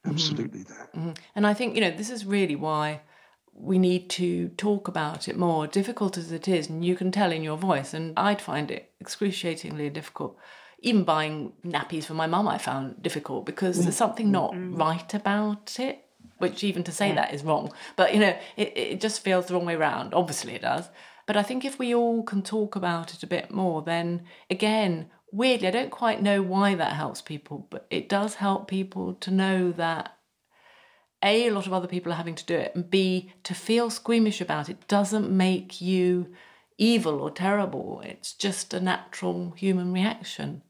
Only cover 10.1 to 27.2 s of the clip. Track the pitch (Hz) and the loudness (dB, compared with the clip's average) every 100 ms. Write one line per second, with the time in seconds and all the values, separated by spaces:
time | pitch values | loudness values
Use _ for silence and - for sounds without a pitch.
10.1 | - 143 - - - - - - 220 170 | -8 -10 -10 -20 -20 -20 -4 2 4 4
11.1 | 156 156 151 - - 175 143 - 160 147 | 2 2 -2 -8 -10 -4 -4 -2 -6 -4
12.1 | 160 160 175 208 - - 131 135 - 170 | -2 0 2 0 -2 -4 -4 -6 -6 -6
13.1 | 151 - 131 - 147 190 175 175 - 233 | -4 -6 -6 -6 -2 0 2 2 2 0
14.1 | 233 214 190 139 180 185 165 160 170 - | 2 2 2 0 -4 -6 0 0 0 -4
15.1 | 208 202 202 214 208 - - 262 - _ | -4 0 0 0 -4 -8 -6 -6 -6 _
16.1 | _ - - 180 - 208 180 180 160 196 | _ -20 -4 -2 0 -2 -2 -4 0 2
17.1 | 151 - 143 151 151 151 - - - 185 | 2 0 -2 0 0 -2 -10 -6 4 6
18.1 | 214 202 - - - 208 - - 190 214 | 8 6 4 -4 -4 -2 -2 -4 -2 -2
19.1 | 208 196 185 180 180 175 165 151 - - | -2 2 2 2 0 0 2 2 0 0
20.1 | - 170 143 - - - 135 175 - - | 2 2 -2 -6 -4 -2 -2 -4 -16 -20
21.1 | - - 208 202 254 269 269 247 240 233 | -10 0 0 0 -2 -4 -2 2 4 4
22.1 | 233 226 196 190 220 208 196 180 170 165 | 2 0 -2 0 -2 -2 0 0 -2 -4
23.1 | - 151 175 - - 190 156 160 165 170 | -12 -4 -4 -2 -2 0 0 -2 -2 0
24.1 | 175 175 - - 185 214 220 202 165 160 | -4 -6 -18 -6 0 2 4 2 0 -6
25.1 | _ _ 196 254 247 185 220 262 - 233 | _ _ 0 2 4 2 0 -2 0 0
26.1 | - 202 202 185 190 202 185 160 147 147 | 2 4 4 2 2 4 4 0 -2 -4
27.1 | - | -8